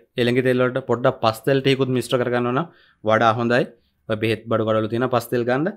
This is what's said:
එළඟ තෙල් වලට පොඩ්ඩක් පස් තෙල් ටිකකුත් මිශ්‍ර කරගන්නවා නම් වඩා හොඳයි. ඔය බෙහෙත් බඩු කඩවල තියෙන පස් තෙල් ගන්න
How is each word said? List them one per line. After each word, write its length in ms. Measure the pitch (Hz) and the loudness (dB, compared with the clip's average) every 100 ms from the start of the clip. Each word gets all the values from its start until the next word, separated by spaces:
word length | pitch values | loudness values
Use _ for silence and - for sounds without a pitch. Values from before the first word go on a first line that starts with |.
| _ | _
එළඟ 280 | - 120 123 | -2 0 2
තෙල් 160 | 127 123 | 2 2
වලට 260 | 127 131 131 | 0 -2 -2
පොඩ්ඩක් 320 | 117 131 127 | 0 0 2
පස් 180 | 113 110 | 0 0
තෙල් 180 | - 135 | 0 0
ටිකකුත් 300 | 135 131 131 | 2 0 0
මිශ්‍ර 260 | 127 - 131 | -2 0 -2
කරගන්නවා 360 | 120 120 120 | 0 -2 -2
නම් 140 | 127 170 - _ _ | -2 -4 -10 _ _
වඩා 300 | 107 110 117 | 0 2 4
හොඳයි. 300 | 113 117 120 190 - _ _ - | 2 2 0 0 -8 _ _ -8
ඔය 80 | 107 | -4
බෙහෙත් 240 | 110 107 113 | -2 -4 -2
බඩු 180 | 113 110 | -2 0
කඩවල 240 | 110 110 | 0 0
තියෙන 200 | 117 123 | -2 0
පස් 160 | 120 113 | 0 -2
තෙල් 160 | 123 120 | -4 -2
ගන්න 220 | 127 170 | -2 -2